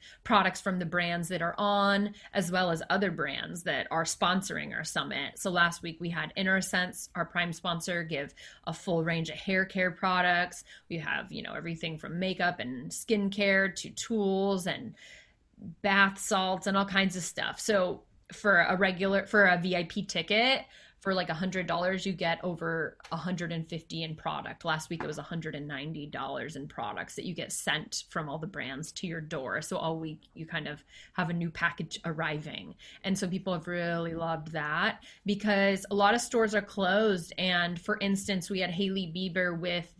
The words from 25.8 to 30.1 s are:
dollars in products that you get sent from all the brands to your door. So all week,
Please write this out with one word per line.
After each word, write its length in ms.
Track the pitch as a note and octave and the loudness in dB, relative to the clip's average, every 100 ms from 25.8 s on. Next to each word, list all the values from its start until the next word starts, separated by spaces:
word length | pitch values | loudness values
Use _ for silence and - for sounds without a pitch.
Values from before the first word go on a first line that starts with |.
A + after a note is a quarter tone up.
| D3 D3+ | -8 -8
dollars 520 | D3 C#3 C3+ C#3 B2+ D3+ | -8 -8 -6 -6 -8 -8
in 120 | C#3 | -10
products 480 | - G#2+ F2+ - - | -8 -6 -6 -8 -8
that 80 | |
you 80 | F#3 | -8
get 200 | E3 - | -6 -6
sent 520 | - - D3+ - - - | -4 -2 -2 -4 -8 -6
from 180 | F3+ D3+ | -6 -4
all 80 | D#3 | -6
the 100 | D#3+ | -6
brands 460 | C#3+ B2+ C3+ D#3+ | -8 -8 -8 -10
to 140 | - F3+ | -8 -6
your 160 | E3 | -6
door. 400 | D#3 D#3 B2 G#2+ | -6 -6 -4 -4
So 160 | D#3 F#3+ | -2 -2
all 200 | E3 D#3+ | -2 -2
week, 300 | D#3+ | -4